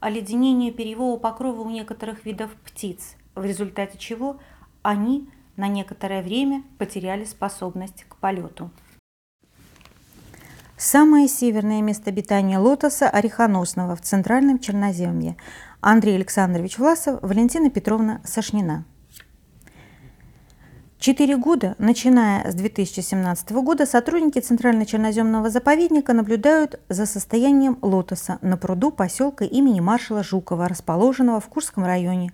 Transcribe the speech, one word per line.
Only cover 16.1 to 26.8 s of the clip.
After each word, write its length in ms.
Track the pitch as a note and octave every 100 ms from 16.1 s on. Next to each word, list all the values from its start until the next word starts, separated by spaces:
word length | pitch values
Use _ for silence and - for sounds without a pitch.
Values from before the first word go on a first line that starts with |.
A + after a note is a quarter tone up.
Александрович 640 | F#3+ F#3+ - F#3 E3+ F3+ -
Власов, 420 | C#4+ E4 D4 B3
Валентина 480 | F#3+ G3+ A#3+ E4 D4+
Петровна 540 | - - A3 A3 G#3+
Сошнина. 640 | - - G#3+ G#3 F3+ D#3+ D#3+ _ _ - - _ _ _ - - - - - - - _ _ _ - - - _
Четыре 380 | - C4+ C#4 C#4
года, 400 | C4+ D#4+ F#3 -
начиная 720 | G#3+ A#3 B3+ B3 A3 G3 -
с 40 |
две 160 | F3 G#3
тысячи 300 | - F#3+ -
семнадцатого 600 | F3+ F#3+ F3+ E3+ - A#3
года, 220 | C4+ D4+
сотрудники 540 | C#4 A#3+ A#3+ E4+ D#4 C4
Центрально-Черноземного 1120 | - A#3 B3 A3+ G#3 A3 A3 G#3+ A3+ A3 A3
заповедника 640 | A#3 C4 D#4 F4 D4+ C#4
наблюдают 640 | A#3 G#3+ A3+ C#4+ D#4+ D4+ -